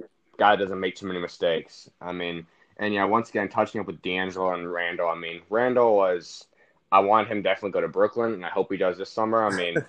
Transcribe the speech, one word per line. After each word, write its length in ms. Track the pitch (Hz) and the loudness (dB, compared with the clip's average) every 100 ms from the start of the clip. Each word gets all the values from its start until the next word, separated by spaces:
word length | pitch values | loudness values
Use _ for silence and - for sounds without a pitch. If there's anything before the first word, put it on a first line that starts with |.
| - _ _ - | -12 _ _ 2
guy 200 | 104 98 | 4 4
doesn't 220 | 95 95 | 0 -4
make 140 | 92 - | -6 -6
too 100 | 98 | -8
many 140 | 90 | -8
mistakes. 680 | 87 - 90 80 - - - _ | -8 -2 0 0 -4 -16 -20 _
I 100 | 87 | -10
mean, 340 | 90 87 85 82 _ _ - | -8 -8 -10 -14 _ _ -6
and 160 | 104 | -2
yeah, 120 | 104 98 | 0 2
once 240 | 110 113 | 2 0
again, 180 | 113 98 | -2 -2
touching 320 | 110 107 110 | 0 -2 -2
up 80 | 98 | -8
with 140 | 80 | -8
D'Angelo 500 | 92 92 92 90 92 | -4 -2 -4 -2 -2
and 160 | 87 87 | -2 -4
Randall, 380 | 87 87 90 85 | -6 -4 -2 -2
I 60 | 82 | -2
mean, 260 | 85 85 - | -8 -12 -4
Randall 460 | 110 123 123 117 104 | 0 2 4 6 6
was, 500 | 95 90 - - - _ _ _ _ | 4 0 -6 -18 -20 _ _ _ _
I 80 | 98 | 4
want 300 | 98 110 107 | 6 4 2
him 80 | 104 | 0
to 60 | |
definitely 280 | 92 95 101 | 0 0 -2
go 100 | 87 | -2
to 60 | 82 | -2
Brooklyn, 460 | 87 107 120 117 | 2 0 2 -2
and 120 | 98 85 | -4 -4
I 40 | |
hope 200 | 95 92 | -2 -2
he 60 | 95 | 0
does 200 | 92 87 | -2 -2
this 120 | 98 | -6
summer. 340 | - 110 113 107 | -2 0 2 2
I 100 | 95 | 0
mean, 280 | 87 113 | -2 -4